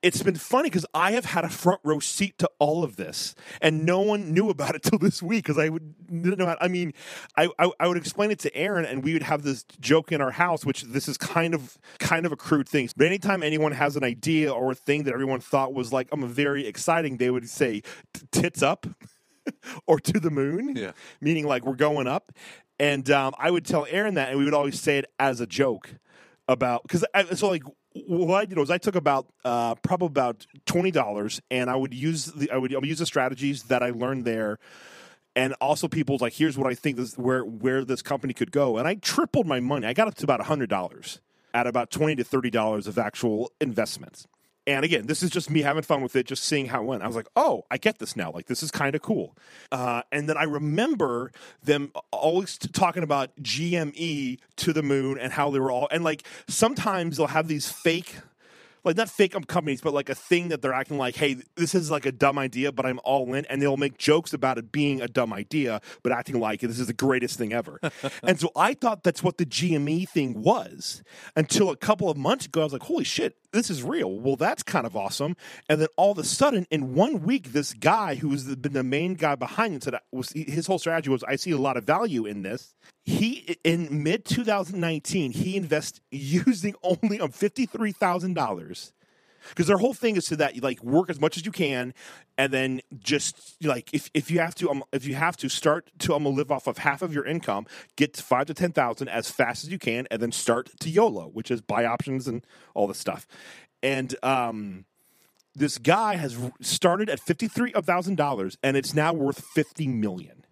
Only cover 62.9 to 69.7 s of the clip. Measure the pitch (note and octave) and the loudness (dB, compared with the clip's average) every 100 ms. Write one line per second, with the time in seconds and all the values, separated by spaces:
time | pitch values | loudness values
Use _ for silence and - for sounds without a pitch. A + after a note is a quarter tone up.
62.9 | B2 - C3+ B2+ C3 D3 C3+ C#3+ C#3 C#3+ | -2 0 0 0 -4 -4 0 2 2 -2
63.9 | C3 - D#3 E3 D3+ C3 B2 A2+ D3 C#3+ | -2 2 2 2 -2 -2 -2 -4 -2 0
64.9 | C3+ A#2+ A#2+ A#2 G2 G#2 D#3 C3 G#2+ - | 0 -4 -2 -2 -4 -4 -2 -2 -4 -8
65.9 | - B2 A#2+ B2 B2 A2 G#2+ A#2+ A#2 A#2+ | -6 -2 -2 -2 -2 -2 -2 -4 -4 -4
66.9 | A2+ C3+ C3 B2 - A2+ A#2 A2+ D3 D#3 | 0 2 2 0 -4 -2 -2 -4 -6 -8
67.9 | - C3+ - E3+ F3+ D#3+ - F#3 C#4 B3 | -6 -8 -4 0 2 0 2 2 2 -2
68.9 | G#3 - E3 F3+ - E3 - F3 | 0 0 2 -2 0 -2 0 0